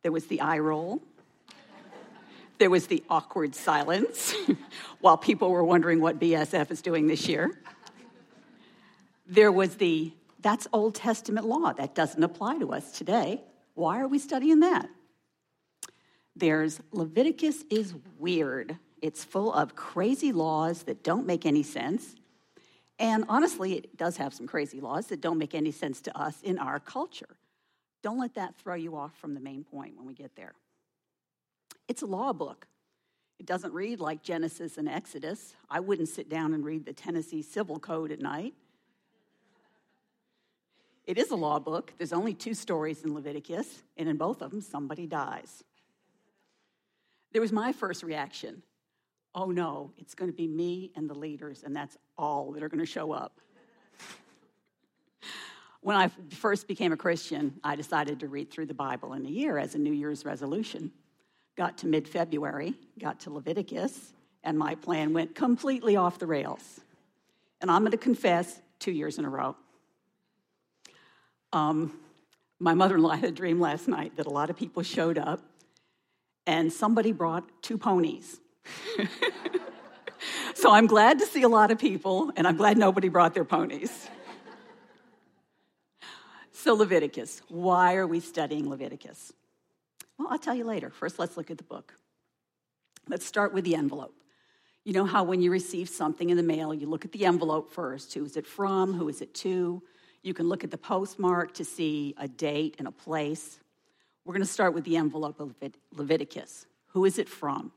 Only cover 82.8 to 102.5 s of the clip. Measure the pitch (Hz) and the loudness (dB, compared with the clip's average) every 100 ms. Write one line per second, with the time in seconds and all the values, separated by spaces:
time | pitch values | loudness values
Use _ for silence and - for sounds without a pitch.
82.8 | 202 190 185 175 170 175 165 170 - 143 | 6 6 4 6 6 4 0 0 0 -4
83.8 | 240 - - - - - - - - - | -8 -10 -16 -18 -18 -20 -20 -20 -20 -20
84.8 | _ _ _ _ _ _ _ _ _ _ | _ _ _ _ _ _ _ _ _ _
85.8 | _ _ - - - - - - - 214 | _ _ -20 -20 -20 -20 -20 -2 4 6
86.8 | 208 175 147 - 113 - - 170 180 180 | 8 6 4 -4 -10 -14 -12 -2 4 6
87.8 | 180 185 185 170 170 165 147 151 143 139 | 6 6 2 -2 -4 -4 -4 -2 -4 -6
88.8 | 135 147 - - - - _ _ _ _ | -10 -12 -18 -20 -20 -20 _ _ _ _
89.8 | _ _ - _ 285 240 - 254 233 214 | _ _ -20 _ -4 -4 -2 -2 -2 -4
90.8 | 135 - 147 - 170 - 156 160 - - | -6 -8 -8 -4 -6 -6 -10 -12 -12 -16
91.8 | - - _ _ _ _ _ _ _ _ | -16 -20 _ _ _ _ _ _ _ _
92.8 | _ - - 202 - - 202 196 180 160 | _ -20 -10 -8 -4 0 0 0 0 0
93.8 | 143 143 135 - _ _ _ _ _ _ | 0 -4 -12 -18 _ _ _ _ _ _
94.8 | - 190 196 202 175 185 175 185 180 175 | -4 0 2 2 2 4 4 2 -2 -6
95.8 | 180 - 156 151 175 175 165 156 156 156 | -8 -4 -4 -2 2 2 2 0 -2 -6
96.8 | 147 160 185 202 190 175 160 156 151 - | -4 -6 -8 0 2 2 2 -2 -4 -8
97.8 | 151 131 - - 147 156 151 - 196 190 | -8 -8 -10 -8 -6 -8 -10 -4 0 2
98.8 | 190 185 156 139 - - 190 185 175 180 | 2 0 -4 -6 -12 -6 -2 0 0 -2
99.8 | - _ _ _ 185 180 165 190 - 160 | -10 _ _ _ -10 -2 0 0 -6 -10
100.8 | - 190 196 - 185 175 170 - 165 - | -2 -2 -2 0 2 2 0 -6 -10 -4
101.8 | 160 151 143 139 143 127 156 | -2 -2 -4 -6 -10 -4 -2